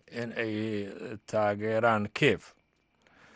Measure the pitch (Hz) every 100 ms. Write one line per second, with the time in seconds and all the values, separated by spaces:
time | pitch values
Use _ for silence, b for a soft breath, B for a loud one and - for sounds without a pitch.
0 | - 117 120 110 113 107 110 104 98 87
1 | 90 107 - 110 104 104 110 110 117 110
2 | 104 - 143 90 - - _ _ _ _
3 | B B B